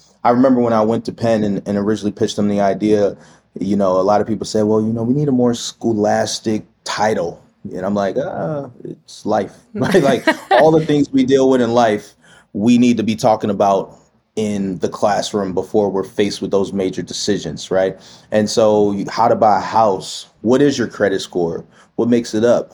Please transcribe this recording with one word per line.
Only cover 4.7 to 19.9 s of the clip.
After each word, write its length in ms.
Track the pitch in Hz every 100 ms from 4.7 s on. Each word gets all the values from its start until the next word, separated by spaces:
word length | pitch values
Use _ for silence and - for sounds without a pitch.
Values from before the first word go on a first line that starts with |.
| 110
you 100 | 110
know, 120 | 117
we 100 | 113
need 160 | 139 147
a 40 |
more 200 | 127 123
scholastic 1120 | 120 - - 117 110 104 110 110 - 107 110 - _
title." 580 | - - 107 104 82 - _ _ 101
And 100 | 82
I'm 100 | 92
like, 220 | 101 98 95
"Uh, 520 | 170 - 160 151 135 123
it's 420 | - - _ - -
life," 280 | 107 92 -
<laughs> 100 | _
right? 280 | 208 127 190
Like, 240 | 139 123 - - -
all 180 | 381 151
the 140 | 160 156
things 240 | 147 139
we 140 | 135
deal 260 | 127 135 135
with 100 | 131
in 140 | 117
life, 400 | 120 117 104 - _ _ - _
we 240 | - 110 120
need 180 | 123 110
to 60 |
be 140 | 107 107
talking 340 | 123 107 107
about 480 | 98 101 98 - - _ _ _
in 440 | - 107 101 98 90
the 100 | 101
classroom 640 | - 107 101 - 104 95
before 380 | 90 92 110 101
we're 120 | 95
faced 380 | 95 - 101 101
with 100 | 95
those 220 | 98 92
major 300 | 98 95 90
decisions, 680 | 85 - - 98 80 71 -
right? 300 | 92 95 95 - - -
And 160 | 107 104
so 440 | - 110 107 104
you, 120 | 101 90
how 180 | - 117
to 80 | 98
buy 220 | 110 98
a 20 |
house, 640 | 90 110 113